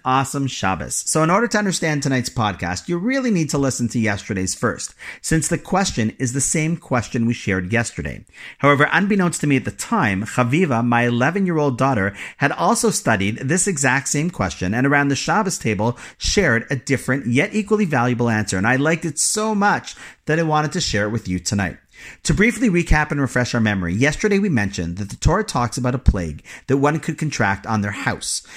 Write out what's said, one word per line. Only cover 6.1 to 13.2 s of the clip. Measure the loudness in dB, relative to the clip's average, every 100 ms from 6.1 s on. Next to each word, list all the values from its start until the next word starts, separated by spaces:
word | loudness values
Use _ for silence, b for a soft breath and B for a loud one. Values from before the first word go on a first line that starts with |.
| -2
is | -4
the | -2
same | -2 0 0 -4
question | -2 -2 -2 -2
we | 0
shared | 0 -2 -2 0
yesterday. | -2 -2 -6 -8 -10 -16 B B B
However, | 4 4 4
unbeknownst | 2 2 2 2 0
to | 0
me | 0
at |
the | 0
time, | -8 -2 0 2 0
Chaviva, | -2 0 2 2 2 2
my | 2 2 2
eleven-year-old | 2 2 2 0 2 0 2
daughter, | 2 2 0 B B -2
had | -2
also | 2 2 2 2
studied | 0 2 2